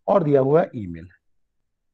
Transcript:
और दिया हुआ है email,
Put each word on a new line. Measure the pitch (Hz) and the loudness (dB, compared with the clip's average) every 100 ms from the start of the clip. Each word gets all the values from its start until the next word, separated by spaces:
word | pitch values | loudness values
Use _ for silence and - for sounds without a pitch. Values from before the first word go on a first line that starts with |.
| - | -2
और | 202 | 0
दिया | 151 139 | 2 2
हुआ | 131 156 | 2 2
है | 190 123 | 0 -6
email, | 95 82 92 _ _ _ _ _ _ _ _ | -12 -12 -16 _ _ _ _ _ _ _ _